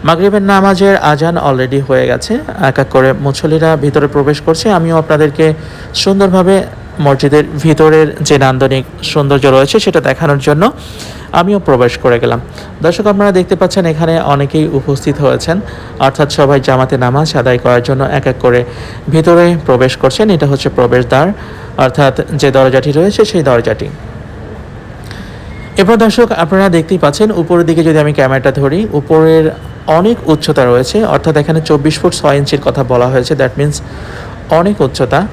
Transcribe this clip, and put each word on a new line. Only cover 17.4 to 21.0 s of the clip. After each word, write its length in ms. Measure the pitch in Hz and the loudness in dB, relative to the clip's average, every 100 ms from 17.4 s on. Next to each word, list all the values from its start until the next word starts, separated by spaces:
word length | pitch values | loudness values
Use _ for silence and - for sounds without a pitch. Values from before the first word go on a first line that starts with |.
আদায় 180 | 123 123 | 0 2
করার 200 | 123 120 117 | 2 2 0
জন্য 140 | 135 139 139 | -2 -2 -2
এক 80 | 135 | -2
এক 60 | 127 127 | 0 2
করে 140 | 123 123 - - - - | 2 -2 -10 -14 -10 -2
ভিতরে 320 | 156 156 170 175 170 143 | 0 4 4 4 2 0
প্রবেশ 260 | 127 131 - | 2 2 2
করছেন। 240 | - - 214 170 | -2 0 0 2
এটা 120 | 147 | 0
হচ্ছে 160 | 139 - - | 0 -2 0
প্রবেশদ্বার, 500 | 123 127 | 2 2